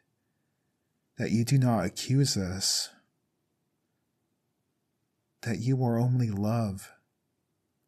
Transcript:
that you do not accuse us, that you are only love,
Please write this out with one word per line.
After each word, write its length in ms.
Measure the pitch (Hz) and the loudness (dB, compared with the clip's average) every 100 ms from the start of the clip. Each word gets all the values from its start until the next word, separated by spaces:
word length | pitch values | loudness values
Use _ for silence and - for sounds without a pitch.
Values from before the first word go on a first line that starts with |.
| _ _ _ _ _ _ _ _ _ _ _ - | _ _ _ _ _ _ _ _ _ _ _ -6
that 140 | 90 | 0
you 120 | 110 | 0
do 140 | 117 135 | 2 4
not 300 | 123 113 90 | 4 2 0
accuse 500 | - - 135 135 104 | -4 0 2 2 0
us, 540 | 92 95 - - - - _ _ _ _ _ _ _ _ _ _ _ _ _ _ _ _ _ _ _ _ _ _ _ - | -4 -4 -2 -2 -4 -12 _ _ _ _ _ _ _ _ _ _ _ _ _ _ _ _ _ _ _ _ _ _ _ -10
that 180 | 120 98 | -6 -2
you 240 | 120 131 | 0 0
are 160 | 123 117 | 0 2
only 300 | 123 127 117 | 2 2 0
love, 640 | 101 104 117 107 95 - - _ _ _ _ _ _ _ _ | 0 0 0 -2 -6 -12 -20 _ _ _ _ _ _ _ _